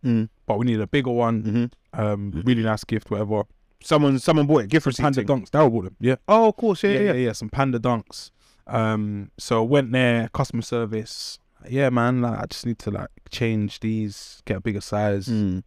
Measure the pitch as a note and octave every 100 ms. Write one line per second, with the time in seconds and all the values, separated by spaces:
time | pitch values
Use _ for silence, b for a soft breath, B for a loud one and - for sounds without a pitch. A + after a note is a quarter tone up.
0 | B2+ A#2 A2 _ - G#2 B2 A2 G#2 D3
1 | B2+ A#2+ A#2 A2+ G#2+ G#2+ A#2+ _ _ -
2 | G#2+ G#2 G2+ D#2 A2 A#2+ A2+ A2 - A2
3 | - G2+ G#2 G#2+ G2+ _ _ _ - D3+
4 | D3 C3+ C#3+ D#3 C#3+ D3+ G2+ D#3 C#3+ A#2+
5 | D3 C3 G#2 C3+ G2 D3 D3+ A2+ F#2 -
6 | A#2 C3 - G#3+ A3+ G3+ A3+ F#3 G3+ G3+
7 | G#3 C3 B2 G#2+ A2 - C#3 B2 A#2+ A#2+
8 | - - - _ _ _ - B2+ A2 G#2+
9 | G#2+ G#2 G2 - - A#2 A2+ C#3+ C3 B2+
10 | B2 A#2 A2 - C#3 A#2 A2+ A#2+ A2+ A2
11 | A2+ - - - _ _ - B2+ C3+ B2
12 | A#2 B2+ A#2+ A2 - - A#2+ A#2 - G2+
13 | - - - - A#2 A2 G#2 - A2 A2
14 | G#2+ G2 - - - F#2+ A2+ G2+ - -
15 | G#2 G2+ G2 A2+ G2+ F#2